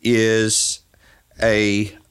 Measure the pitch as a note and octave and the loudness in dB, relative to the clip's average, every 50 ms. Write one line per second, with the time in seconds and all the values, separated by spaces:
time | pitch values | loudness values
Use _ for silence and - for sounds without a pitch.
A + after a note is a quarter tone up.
0 | - A2+ A#2+ A2+ A2 A2+ A2 A2+ A2 A2 G#2+ - - - - - _ _ _ _ | -2 0 0 2 2 2 2 0 0 0 -2 -2 -4 -4 -6 -8 _ _ _ _
1 | _ _ _ _ _ _ _ - - A2+ A2 G#2+ G#2+ G#2 G2+ G2+ G#2 G2+ F#2+ - | _ _ _ _ _ _ _ -2 0 0 2 2 2 2 0 -2 -2 -4 -8 -16
2 | - _ | -20 _